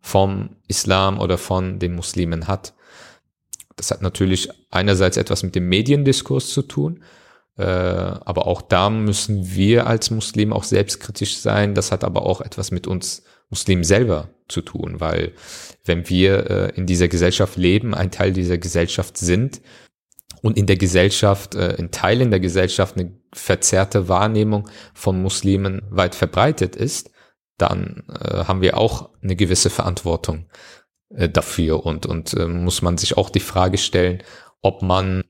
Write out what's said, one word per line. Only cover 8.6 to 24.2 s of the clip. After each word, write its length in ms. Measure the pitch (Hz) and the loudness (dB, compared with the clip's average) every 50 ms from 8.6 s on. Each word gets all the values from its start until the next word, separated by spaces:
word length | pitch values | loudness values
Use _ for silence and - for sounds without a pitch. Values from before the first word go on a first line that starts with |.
| - | 0
da 280 | _ - 90 92 104 | _ 2 4 4 4
müssen 640 | 110 110 107 107 98 - - - 107 101 92 92 92 | 2 0 0 0 0 -2 -2 -2 -2 -2 -2 -4 0
wir 320 | 95 98 101 113 117 117 | 2 4 6 6 4 4
als 240 | 117 117 110 - - | 4 0 0 0 -2
Muslime 440 | 113 110 107 - - 107 107 104 107 | -4 -4 -4 -4 0 0 0 2 0
auch 100 | 101 - | -2 -2
selbstkritisch 760 | - - 98 101 101 - - - - 104 - 107 - - - | 0 2 2 2 0 -2 -10 -10 -14 -8 -6 -6 -6 -6 -4
sein. 360 | - 107 104 104 104 101 101 | -2 0 2 2 2 2 0
Das 180 | 98 95 - - | 0 -2 -2 -2
hat 120 | 92 - | -2 -2
aber 220 | - 90 98 - | -2 -2 0 0
auch 140 | - 92 - | 0 -2 -2
etwas 300 | - - - - 98 - | -4 -12 -8 -8 -6 -4
mit 160 | - 90 - | -6 -6 -4
uns 360 | - 95 90 87 - - - _ _ _ _ _ _ | -4 -6 -4 -4 -8 -10 -10 _ _ _ _ _ _
Muslimen 340 | - - - - 95 90 85 | -10 -8 0 2 2 2 4
selber 440 | 80 95 104 127 117 90 76 76 - _ _ _ _ | 4 4 4 6 2 2 -2 -2 -8 _ _ _ _
zu 120 | - - - | -8 -8 -8
tun, 380 | - - - - 85 85 82 | -6 -8 -8 -8 -8 -6 -4
weil 320 | 82 80 82 85 80 82 - - - - - - - - - _ _ | -4 -2 0 0 -2 -4 -6 -12 -20 -20 -18 -18 -18 -20 -20 _ _
wenn 240 | - 85 85 87 - | -2 0 0 0 0
wir, 420 | 92 90 92 95 98 98 - - | 2 4 6 6 4 4 2 0
äh, 220 | 98 95 95 95 - | 0 -2 -2 -2 -2
in 100 | - 92 | -4 -2
dieser 220 | 90 92 87 90 85 | 0 2 2 2 2
Gesellschaft 480 | 90 85 85 90 92 - 101 - - | 2 2 2 2 2 2 -2 -2 0
leben, 380 | - 90 90 92 104 110 120 101 | 0 2 4 4 2 0 -2 -4
ein 160 | 80 92 95 | -2 -2 -4
Teil 220 | - - 92 95 95 | -2 0 0 0 2
dieser 260 | 92 90 87 90 85 | 0 0 0 -2 -2
Gesellschaft 580 | 85 90 - 85 85 85 - - 92 - - | -4 -2 0 0 0 0 -2 -4 -6 -6 -6
sind 440 | - - 87 87 98 120 139 - - _ - - - - _ _ _ _ _ _ _ - _ - - - | -4 0 2 2 2 2 -2 -4 -10 _ -20 -20 -20 -20 _ _ _ _ _ _ _ -20 _ -20 -4 -2
und 140 | 110 110 | -2 0
in 100 | - 101 | 2 4
der 100 | 92 98 | 2 4
Gesellschaft, 760 | 90 98 92 87 92 90 98 101 - - 101 98 98 - - - | 4 2 2 4 4 4 4 4 2 2 2 2 2 -2 -10 -4
äh, 200 | 95 92 87 - | -2 -2 -2 -2
in 140 | - 85 87 | -4 -6 -8
Teilen 400 | - - - 92 110 123 127 123 | -6 -2 0 2 2 4 4 2
der 100 | 104 95 | 2 2
Gesellschaft 560 | 92 90 85 95 92 92 - - 98 - - | 2 2 2 2 0 0 2 0 0 0 0
eine 160 | 95 90 87 90 _ _ _ - | -6 -6 -6 -8 _ _ _ -18
verzerrte 760 | - - - 98 90 - - - 92 98 98 - 104 95 87 | -16 -2 0 0 0 2 2 2 2 2 2 2 0 0 2
Wahrnehmung 600 | 95 87 | 2 2